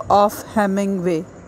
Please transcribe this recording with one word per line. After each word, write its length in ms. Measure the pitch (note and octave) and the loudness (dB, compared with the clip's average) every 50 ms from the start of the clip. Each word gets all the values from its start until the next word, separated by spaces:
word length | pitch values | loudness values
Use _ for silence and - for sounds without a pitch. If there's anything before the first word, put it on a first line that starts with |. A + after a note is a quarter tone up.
| - - | 2 2
of 200 | F#3+ G3+ G3+ G#3+ - - - - - A#3 | 4 4 4 4 0 -4 -12 -6 -2 0
Hemingway। 640 | G#3 G3 F#3+ G3 G3+ G3 G3 F#3 E3+ F3+ E3+ D#3+ F#3 - - - - | 0 0 0 -2 -2 -2 -2 -2 -2 -2 -2 -2 -4 -8 -14 -20 -20